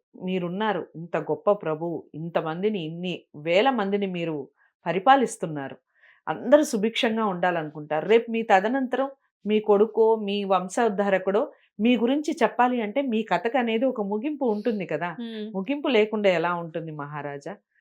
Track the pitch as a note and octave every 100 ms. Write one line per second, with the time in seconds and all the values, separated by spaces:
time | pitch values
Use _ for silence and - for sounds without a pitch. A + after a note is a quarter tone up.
0 | _ - F#3 F#3 F3 F#3 A3 F#3 - D#3
1 | E3 E3+ D3+ D3+ - G3+ E3 D#3 E3+ D#3+
2 | - D3+ E3 E3+ D#3+ E3+ G3+ G#3+ D#3 E3+
3 | F3+ E3 - D3 D3+ F3 B3+ B3 G3 G3+
4 | G3 F3+ E3 D3+ B2+ _ _ _ F3 E3+
5 | F#3+ C#4 A#3 - F3 D3+ C3+ C3 _ _
6 | _ _ - D#3 E3 D4 D4 A3+ A3 A3+
7 | A#3 A3 A3 F3+ F3+ E3+ D3+ D#3 D3+ D3+
8 | D#3+ A3+ A#3 A3+ A3+ G3 G3+ C4+ C4 B3
9 | C4+ - _ _ G3+ G#3+ G#3+ G3+ A3 A3
10 | A3 A3+ G3+ G3+ G3 F#3+ F#3 B3+ A#3 F#3+
11 | G3+ F#3+ F#3+ G3 D4+ - _ - A3 A#3+
12 | A#3 C#4+ D4+ D4+ A3 - B3 B3 G#3 G#3+
13 | C#4+ A3 A3 F3 A#3 C4 A#3 A3 C4 B3
14 | G3+ G#3+ C4 D4+ B3+ G#3 A3+ G#3+ E3 D3+
15 | F3 E3+ A#3 A3 G#3+ F#3+ F#3+ D4 D#4 A3+
16 | G#3+ G#3+ G3+ E3+ E3+ F3 E3+ E3 E3 D3+
17 | C#3+ D3 C#3+ C#3+ D#3 G3+ _ _